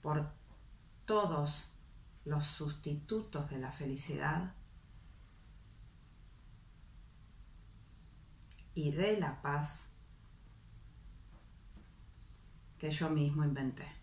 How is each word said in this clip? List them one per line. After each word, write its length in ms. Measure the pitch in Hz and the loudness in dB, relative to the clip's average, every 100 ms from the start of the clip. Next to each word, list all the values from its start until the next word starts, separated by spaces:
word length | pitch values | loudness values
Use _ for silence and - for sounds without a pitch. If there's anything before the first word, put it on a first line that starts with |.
por 320 | 147 151 147 - - - - - - - | 4 4 4 -4 -14 -18 -16 -18 -18 -16
todos 640 | - 214 190 160 147 151 - - - - - - | 4 6 6 6 4 2 -4 -14 -18 -18 -16 -10
los 220 | - 151 151 | 2 2 4
sustitutos 1040 | - 147 147 - 147 - 220 214 147 143 | 2 0 0 0 -2 2 0 2 -2 0
de 80 | 135 | 0
la 120 | 127 | -2
felicidad 840 | - 139 135 - 143 143 160 185 - - - - - - - - - - - - - - - - - - - - - - - - - - - - - - - - - - - - - - - - - - | -2 -2 0 0 2 4 4 2 -4 -14 -16 -16 -16 -16 -16 -18 -18 -18 -18 -18 -16 -16 -16 -20 -18 -18 -18 -18 -18 -18 -18 -16 -16 -16 -18 -18 -16 -16 -16 -16 -16 -16 -16 -16 -16 -18 -18 -16 -16 -6
y 160 | - 147 | 0 2
de 300 | 147 196 208 | 6 6 6
la 220 | 156 139 | 4 2
paz 460 | 143 143 147 - - - - - - - - - - - - - - - - - - - - - - - - - - - - - - - | 2 2 2 -2 -6 -14 -18 -18 -18 -18 -18 -18 -16 -16 -16 -16 -16 -16 -16 -16 -18 -18 -16 -16 -16 -16 -16 -16 -16 -16 -18 -18 -18 -4
que 120 | 156 | 0
yo 200 | 151 160 | 2 4
mismo 340 | 156 143 147 | 6 6 8
inventé. 480 | 147 135 131 123 - - | 6 6 2 0 -8 -12